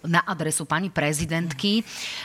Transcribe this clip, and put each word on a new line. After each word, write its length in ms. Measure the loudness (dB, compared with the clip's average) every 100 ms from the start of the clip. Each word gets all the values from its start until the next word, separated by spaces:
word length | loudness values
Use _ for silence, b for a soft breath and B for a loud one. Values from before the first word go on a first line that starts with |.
na 240 | 4 4 4
adresu 400 | -2 0 -2 0
pani 240 | 0 0
prezidentky. 960 | 0 0 0 -2 -2 -2 0 2 2 0 B B B